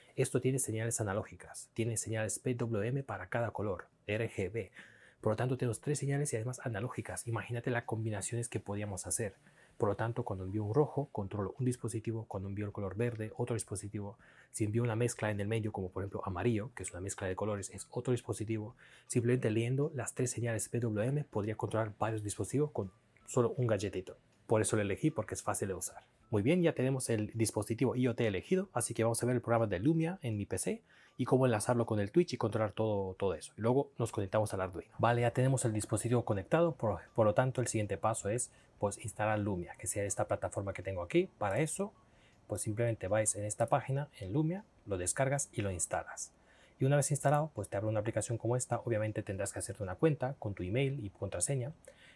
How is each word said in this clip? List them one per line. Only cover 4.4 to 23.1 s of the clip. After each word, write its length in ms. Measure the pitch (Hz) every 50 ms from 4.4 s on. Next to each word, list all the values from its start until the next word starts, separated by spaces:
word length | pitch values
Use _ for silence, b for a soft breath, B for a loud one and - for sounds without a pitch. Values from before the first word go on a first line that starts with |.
| 95 90
B. 200 | 107 117 92 - B B B B B B B B B B
Por 100 | - 107
lo 40 | 107 -
tanto, 200 | 120 127 131 127
tenemos 220 | 131 120 107 -
tres 180 | - 147 147 -
señales 340 | 135 139 139 143 147 - -
y 20 |
además 240 | 110 113 127 123 - -
analógicas. 600 | 131 110 98 113 120 - - - - 95 - -
Imagínate 460 | 117 113 104 - - 120 117 - 135
las 120 | 123 120 -
combinaciones 640 | - 113 110 110 113 107 101 - - 117 117 113 -
que 120 | - 110
podíamos 480 | - - 101 101 104 104 95 90 - 90
hacer. 260 | - - 113 95 - _ b b b b b b b -
Por 120 | 113 101
lo 60 | 98
tanto, 280 | - 110 117 117 - 117
cuando 220 | - 101 92 95
envío 180 | 92 98 107 104
un 100 | 104 110
rojo, 360 | 143 151 - - 139 143 -
controlo 420 | - - 101 95 - 104 98 95 - -
un 60 | 123
dispositivo. 600 | 127 120 - - 110 - 110 - 117 110 113 110 -
Cuando 180 | - 98 95 98
envío 180 | 98 101 104
el 60 | 101
color 240 | - 107 101 92 92
verde, 380 | 104 120 120 113 107 110 110 -
otro 200 | - 120 120 120
dispositivo. 640 | 107 - - 107 98 - 104 - 107 101 101 110 b b b b b b b
Si 120 | b - 107
envío 200 | 104 107 117 120
una 120 | 120 110
mezcla 360 | 113 120 117 - - 110 107
en 80 | 104 101
el 80 | 101 101
medio, 240 | 113 113 107 107 -
como 160 | 101 95 92
por 140 | - - 98
ejemplo 180 | 98 - - -
amarillo, 460 | 101 90 87 95 123 117 104 104 135 -
que 80 | - 92
es 80 | -
una 100 | - 87
mezcla 260 | 92 98 - - 104 92
de 80 | 92
colores, 360 | - 101 107 104 101 92 -
es 160 | - 95 - -
otro 220 | - 127 - 131
dispositivo. 640 | 123 120 - - 101 - 107 107 113 107 107 107 - B B B B B B B
Simplemente 420 | - 127 117 117 123 127 127 113
leyendo 420 | 107 117 117 120 131 135 143 160 175
las 180 | 127 107 - -
tres 180 | - 127 120
señales 380 | - 113 113 117 113 104 - -
P 100 | - 120
W 300 | 120 117 107 104 107 127
M 160 | 139 151 151
podría 320 | - - 110 101 110 107 -
controlar 340 | - 101 - 110 113 104 98 -
varios 240 | 104 113 110 107 104
dispositivos 480 | 104 - - 101 - - 139 151 147
con 180 | - - 98 92 - _ _ _